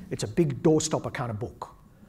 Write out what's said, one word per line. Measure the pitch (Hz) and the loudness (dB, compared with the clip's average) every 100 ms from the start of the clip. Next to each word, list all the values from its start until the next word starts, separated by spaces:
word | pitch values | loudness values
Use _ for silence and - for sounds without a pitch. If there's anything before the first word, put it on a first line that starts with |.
| - | -8
it's | 131 | -6
a | 107 | -2
big | 135 156 120 | 2 0 4
doorstopper | 165 156 - 135 120 | 4 4 2 -2 -2
kind | - 120 | -6 -6
of | 101 | -6
book. | - - - - - - | -8 -10 -16 -16 -20 -20